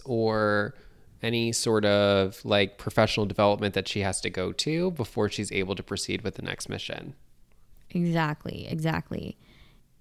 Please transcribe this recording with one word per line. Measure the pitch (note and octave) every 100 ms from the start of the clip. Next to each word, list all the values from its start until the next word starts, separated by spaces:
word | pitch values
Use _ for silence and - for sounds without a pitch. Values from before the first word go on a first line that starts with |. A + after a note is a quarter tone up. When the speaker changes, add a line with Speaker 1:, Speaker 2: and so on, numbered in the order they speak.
Speaker 1:
or | C3+ A#2 A2 G#2+ G#2 G#2 G2+ - - - - -
any | A2+ A#2 A#2
sort | A2+ A#2 A2
of, | G#2 G2+ G2+ G2 F#2+ -
like, | A2+ G2+ G2 -
professional | A2 - G#2+ - G2+
development | G2+ G2+ G2+ G#2
that | F#2+ F#2+
she | G#2
has | F#2+ F#2
to | F#2+
go | F#2 F#2
to | F#2 D3 D#3+ F#3
before | D#3 G#2+ A2+ G#2
she's | - G2+
able | G2 F#2
to | F#2+
proceed | - G2+ - F#2+
with | G2+
the | -
next | F#2 F#2 -
mission. | - - - - - - - - _ - - -
Speaker 2:
Exactly, | F3+ E3+ E3 D3+ D3+ - - -
exactly. | D#3+ D#3+ D#3+ - - - - _ - - _ _ _